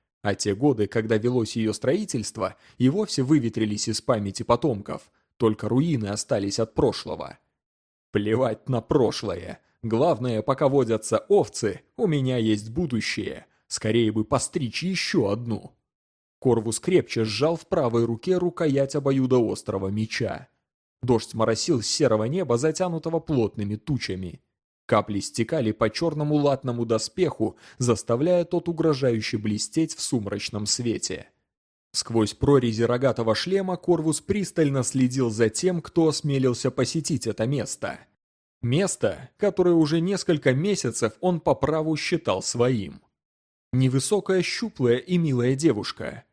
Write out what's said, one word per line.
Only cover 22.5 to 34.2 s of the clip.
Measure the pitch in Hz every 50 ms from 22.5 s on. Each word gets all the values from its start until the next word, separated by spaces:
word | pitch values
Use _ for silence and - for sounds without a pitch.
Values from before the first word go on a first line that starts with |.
| 120
затянутого | 117 143 156 151 - 185 180 165 160 - 165 165 160
плотными | - - 156 127 110 98 - 107 101 101 107
тучами. | 107 - - 139 117 - - 95 92 92 87 - - _ _ _ _ _ _ _ _ _
Капли | - 117 107 98 - 104 98
стекали | - - - - 113 - 165 156 120 107
по | 107 - 117 110
черному | - - 165 165 147 151 147 147 151
латному | 147 147 143 135 131 - 127 120 120 120
доспеху, | 113 113 110 - - - - 180 143 - - 113 104 - _ - - - -
заставляя | 123 120 113 - - - 117 123 151 175 180 175 170
тот | 170 180 170 - 175
угрожающе | 170 156 160 160 147 131 139 127 117 110 107 - -
блестеть | 107 104 110 104 104 - - - 160 160 156 -
в | -
сумрачном | - - 139 117 101 98 101 101 - - - 104 104
свете. | 101 - - 120 117 104 - - - 87 - - _ _ _ _ _ _ _ _ _ _ _ _ _
Сквозь | - - - - 113 113 107 101 -
прорези | - - 139 143 135 123 117 107 110
рогатого | 117 113 120 123 135 131 110 120 113 113 107
шлема | - - 180 190 196 190 185 180
Корвус | 170 - 180 175 165 156 160 156 -